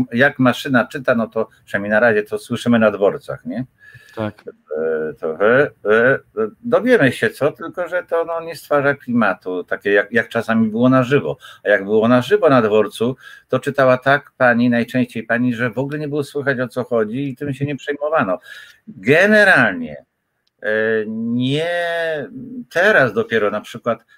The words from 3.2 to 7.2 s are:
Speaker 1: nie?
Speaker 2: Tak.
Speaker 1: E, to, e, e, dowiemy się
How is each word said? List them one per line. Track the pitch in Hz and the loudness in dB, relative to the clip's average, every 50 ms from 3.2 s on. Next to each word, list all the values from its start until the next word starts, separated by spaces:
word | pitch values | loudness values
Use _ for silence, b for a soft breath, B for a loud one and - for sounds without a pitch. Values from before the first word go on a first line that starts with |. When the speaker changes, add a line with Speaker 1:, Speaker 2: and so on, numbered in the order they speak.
| - - 67 - - | -8 -12 -12 -10 -10
Speaker 1:
nie? | 80 92 120 131 - _ B B B B B B B B | -10 -8 -8 -10 -10 _ B B B B B B B B
Speaker 2:
Tak. | 113 107 104 - - _ - - _ _ _ 76 78 | -8 -8 -8 -8 -12 _ -20 -20 _ _ _ -6 -4
Speaker 1:
E, | 80 80 80 78 78 78 - | -4 -4 -4 -4 -6 -8 -8
to, | - 85 80 78 80 | -8 -8 -8 -2 0
e, | 101 110 123 139 147 - - _ - | 2 2 4 2 2 0 -4 _ -2
e, | 101 107 113 117 131 131 - - _ _ 104 110 104 - _ - | 0 2 4 4 2 0 0 -4 _ _ -6 -6 -6 -8 _ -4
dowiemy | 120 147 190 214 254 247 208 139 123 | -2 -2 0 2 2 2 4 4 2
się | - - | 0 0